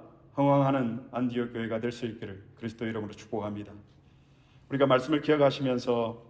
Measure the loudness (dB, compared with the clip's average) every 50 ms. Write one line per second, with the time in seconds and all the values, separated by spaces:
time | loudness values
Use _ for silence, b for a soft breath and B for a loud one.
0 | -20 -20 -20 -20 -20 -10 -2 0 4 4 6 6 4 4 2 2 0 -2 -4 -6
1 | -8 -8 -6 -4 -2 -2 -2 -2 -4 -4 -4 -6 -6 -4 -4 -4 -4 -4 -6 -4
2 | -6 -8 -8 -8 -12 -12 -12 -14 -16 -20 -16 -12 -10 -10 -8 -6 -6 -6 -4 -6
3 | -6 -8 -10 -14 -14 -8 -6 -6 -6 -6 -6 -8 -10 -12 -16 -20 -20 -20 -20 _
4 | -20 _ b b b b b b b b b b b b 0 2 4 6 6 4
5 | 4 2 0 0 4 4 4 6 6 4 4 2 -2 0 0 0 0 0 0 0
6 | 0 -2 -4 -8 -14 -20